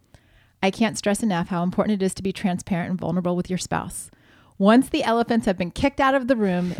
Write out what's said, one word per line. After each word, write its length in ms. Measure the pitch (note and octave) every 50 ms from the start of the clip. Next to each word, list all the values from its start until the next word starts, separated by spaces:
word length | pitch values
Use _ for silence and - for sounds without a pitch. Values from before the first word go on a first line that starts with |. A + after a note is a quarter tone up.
| _ _ - - _ _ _ _ _ _ _ _
I 80 | F#3+ F#3+
can't 260 | F#3+ - A3+ - -
stress 260 | - - G#3 G3+ - A#3
enough 240 | G#3+ F3+ E3+ F3
how 160 | - F#3+ E3+ F3
important 380 | F3+ - G#3+ - G#3 G#3+ F#3
it 40 | F#3+
is 80 | F#3+ -
to 80 | - F#3+
be 80 | G3
transparent 600 | - - - F#3 F3+ - - - F3+ E3+ - -
and 80 | F#3 E3+
vulnerable 360 | - D#3+ E3+ F3+ F3 F3+ F3+
with 140 | F3+ F3 -
your 80 | F#3 E3+
spouse. 520 | - - - - - - - - - - - _ _ _ _ _ _ _ _
Once 320 | - G3 G#3 A3+ C4 C4+ -
the 140 | - D4+ A#3+
elephants 440 | G#3+ A3+ A#3 A#3 - A#3 A3+ -
have 100 | G3+ F3+
been 140 | F#3 F3+ E3+
kicked 280 | - - C4+ C#4 C#4 -
out 140 | C#4 C4+ C4+
of 140 | C#4 B3
the 80 | B3 C4+
room, 400 | A3+ G#3 F#3+ F3 F3+ F3+ F3+ F3